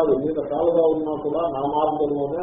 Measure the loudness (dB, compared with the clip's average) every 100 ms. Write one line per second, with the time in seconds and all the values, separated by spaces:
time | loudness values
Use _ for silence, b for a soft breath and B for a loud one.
0 | 6 2 0 -2 -4 0 2 4 4 2
1 | -2 -4 -2 -2 -2 -2 -2 0 0 0
2 | 0 0 -2 -4